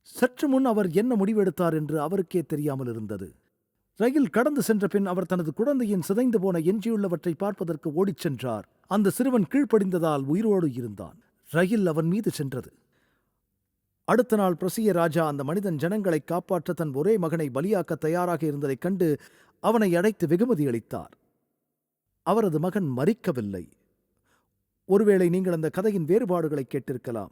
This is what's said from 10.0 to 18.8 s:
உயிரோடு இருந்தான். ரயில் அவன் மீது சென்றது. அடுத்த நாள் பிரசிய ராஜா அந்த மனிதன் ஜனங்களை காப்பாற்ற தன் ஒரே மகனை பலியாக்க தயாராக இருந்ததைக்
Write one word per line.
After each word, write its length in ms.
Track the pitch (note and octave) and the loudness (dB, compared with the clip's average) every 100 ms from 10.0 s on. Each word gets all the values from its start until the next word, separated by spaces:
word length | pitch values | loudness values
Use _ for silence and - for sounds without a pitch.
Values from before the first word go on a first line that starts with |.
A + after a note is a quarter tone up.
| D#3+ D3 | 0 0
உயிரோடு 500 | C3+ E3+ A3+ F#3+ D#3 | 0 0 2 2 0
இருந்தான். 440 | B2 A#2 G2+ F2 - _ _ _ | -2 -8 -10 -14 -16 _ _ _
ரயில் 380 | D#3 F#3 A3+ F3+ | 0 2 2 2
அவன் 200 | D#3 E3 | 0 0
மீது 240 | G3+ G#3 | 0 -2
சென்றது. 420 | - C#3 B2+ - _ _ _ _ _ _ _ _ _ _ _ _ _ | -4 -6 -6 -12 _ _ _ _ _ _ _ _ _ _ _ _ _
அடுத்த 320 | - A3 - | 0 2 2
நாள் 200 | G#3+ F#3 | 2 2
பிரசிய 380 | E3+ F3+ - G#3+ | 0 -2 0 2
ராஜா 340 | F3 E3+ D#3 D#3 | 2 2 2 0
அந்த 160 | C#3+ | -2
மனிதன் 320 | C#3 F#3+ G3 | -4 -2 -2
ஜனங்களை 440 | D3+ E3 G#3+ F#3+ D#3 | -2 -2 -2 0 -2
காப்பாற்ற 540 | - E3+ - F3+ E3 | -2 -6 -2 -4 -4
தன் 200 | E3+ D#3+ | -4 -4
ஒரே 240 | C3+ F3+ A3 | -2 0 2
மகனை 320 | E3 E3 D3 | 0 -2 -2
பலியாக்க 420 | B2 F3+ G3+ D#3+ | -2 0 0 -2
தயாராக 500 | D#3+ D#3 F3 F3 E3 | -4 -2 0 0 -2
இருந்ததைக் 360 | D#3 C#3+ C#3+ C3 | -2 -2 -4 -2